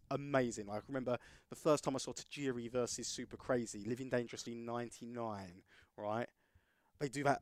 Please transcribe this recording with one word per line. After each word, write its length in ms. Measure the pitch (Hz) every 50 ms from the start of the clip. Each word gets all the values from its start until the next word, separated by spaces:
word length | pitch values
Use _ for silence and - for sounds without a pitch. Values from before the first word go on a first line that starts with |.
| - -
amazing." 560 | 139 135 143 143 143 135 127 120 107 113 104
Like, 120 | 98 104 107
I 60 | - -
remember 300 | 139 131 123 123 123 113 - - - - - -
the 60 | 123
first 280 | - - 160 151 139 -
time 100 | 151 135
I 40 | 131
saw 140 | - - 120
Tajiri 580 | - - - - 151 143 135 123 120 117 117
versus 360 | 120 127 120 113 - - 117
Super 300 | - - - 123 - -
Crazy, 480 | - - - 131 123 117 104 - 107 101
Living 240 | 110 123 120 135 127
Dangerously 440 | 123 123 120 113 - 110 - 120 117
ninety-nine, 1080 | 117 117 117 117 120 120 117 - - 120 117 120 120 117 113 104 98 95 90 87 98 - _ - - - _ _
right? 320 | - 104 107 107 113 - - - _ _ _ _ - _ _ _ _ _ _ _ -
They 80 | 151 139
do 140 | 110 139 139
that 160 | 143 135 -